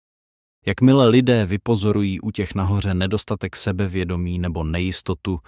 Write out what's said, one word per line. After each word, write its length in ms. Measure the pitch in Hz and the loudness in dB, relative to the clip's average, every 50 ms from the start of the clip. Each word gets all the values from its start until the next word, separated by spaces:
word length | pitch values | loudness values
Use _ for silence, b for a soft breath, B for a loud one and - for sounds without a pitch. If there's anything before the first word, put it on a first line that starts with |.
| _ _ _ _ _ _ _ _ _ _ _ _ _ | _ _ _ _ _ _ _ _ _ _ _ _ _
Jakmile 420 | 104 98 - 127 131 135 139 127 117 | -6 0 4 4 6 6 6 6 6
lidé 380 | 117 127 127 127 123 113 104 | 6 6 4 4 2 2 2
vypozorují 760 | 87 101 98 - - 117 101 104 104 95 104 101 98 95 - | 0 -2 -4 -2 -2 0 0 2 0 0 0 0 -2 -4 -4
u 100 | - 110 | -6 -6
těch 240 | - - 95 - - | -6 -6 -6 -4 -4
nahoře 400 | 104 92 95 101 98 95 98 92 | -2 0 0 0 0 0 0 0
nedostatek 640 | 90 95 95 107 104 - - 107 - - 90 - | -2 -2 -2 -2 -4 -2 -4 -4 -6 -6 -8 -6
sebevědomí 840 | - - 107 92 92 101 92 90 92 90 85 90 87 90 87 87 90 | -6 -4 -4 -2 -2 -4 -4 -2 -4 -4 -4 -4 -4 -4 -4 -4 -4
nebo 260 | 87 90 82 87 78 | -4 -4 -4 -4 -4
nejistotu, 760 | 78 80 87 92 95 92 - - - 92 - - 98 92 82 B | -2 -2 -2 -2 -2 -4 -4 -4 -4 -6 -4 -4 -6 -6 -6 B